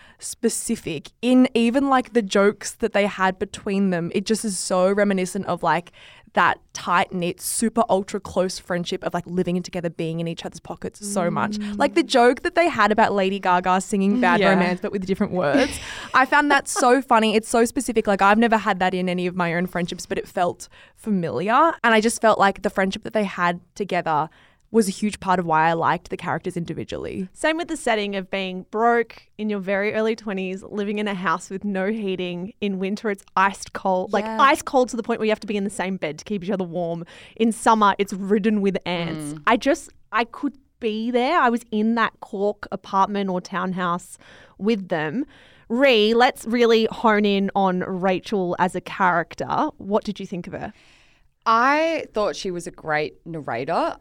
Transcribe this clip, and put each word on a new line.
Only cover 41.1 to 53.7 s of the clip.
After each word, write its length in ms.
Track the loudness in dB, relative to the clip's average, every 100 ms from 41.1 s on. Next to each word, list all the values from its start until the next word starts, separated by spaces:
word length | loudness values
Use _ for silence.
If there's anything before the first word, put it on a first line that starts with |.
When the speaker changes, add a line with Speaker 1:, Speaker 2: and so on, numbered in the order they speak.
Speaker 2:
there. 260 | 0 2 2
I 80 | 2
was 140 | 2 -2
in 240 | 0 2
that 240 | 2 0 -4
Cork 460 | -10 -2 -2 -2 -8
apartment 580 | -12 -2 0 2 0 -2
or 100 | -4
townhouse 800 | -4 -4 -4 -2 -2 -4 -8 -20 -20 -20 -20 -4
with 300 | -2 -2 -2
them. 380 | -2 -2 -4 -6 -12 -20 _ -4
Ree, 440 | 2 4 6 6
let's 320 | 4 4 2
really 440 | -2 2 4 4 2
hone 340 | 2 2 4
in 280 | 4 2 0
on 260 | 0 0 0
Rachel 760 | -4 -2 0 -2 -2 -2 -2 0
as 160 | 0
a 60 | -2
character. 920 | -8 0 2 2 -2 -6 -4 -2 -2 -6
What 240 | -4 -2
did 160 | -2 -8
you 80 | -10
think 220 | -10 -10
of 40 |
her? 180 | -10 -12 -14 _ _ _ _ _ _
Speaker 3:
I 640 | 0 2 4 2 0 -2 -4
thought 240 | -2 -2 -2
she 140 | -6
was 160 | -8 -10
a 40 |
great 440 | -10 -4 -2 -4 -8
narrator. 720 | -12 -10 -6 -6 -2